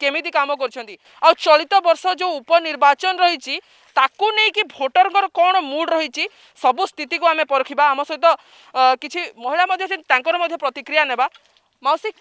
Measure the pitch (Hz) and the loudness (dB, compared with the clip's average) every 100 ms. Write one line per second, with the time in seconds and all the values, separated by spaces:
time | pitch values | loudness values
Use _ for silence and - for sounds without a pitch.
0 | 285 302 330 311 277 285 254 254 220 185 | -4 -4 -4 -2 -2 -4 -6 -8 -16 -18
1 | _ _ 320 - 339 302 320 392 349 330 | _ _ 2 4 4 2 4 2 2 0
2 | 370 370 359 294 233 339 330 294 285 277 | -2 -2 -4 -4 0 0 0 2 4 4
3 | 370 370 349 311 254 311 - _ _ - | 0 2 0 0 -6 -10 -12 _ _ 0
4 | 269 - 427 427 427 415 339 - 262 359 | 0 2 -2 2 0 0 -6 -6 0 2
5 | 381 392 392 311 359 381 285 285 330 320 | 2 2 -2 0 2 0 -2 -4 -2 -2
6 | 302 294 339 _ _ - 262 262 381 - | -4 -6 -10 _ _ -4 -2 0 -4 -6
7 | 277 339 330 311 302 269 262 269 294 269 | -8 -2 0 0 0 -2 -2 0 0 0
8 | 294 302 330 294 _ _ _ 254 254 262 | -4 0 2 2 _ _ _ 0 2 2
9 | 302 349 320 - 240 320 370 370 381 370 | -4 -10 -10 -10 -4 0 0 -2 -4 -6
10 | - 269 311 349 339 330 285 277 247 302 | -2 0 0 -2 -4 -6 -8 -8 -4 -2
11 | 294 240 269 - _ _ _ _ 262 320 | 0 -2 -4 -6 _ _ _ _ -4 -4
12 | 440 - | -6 -12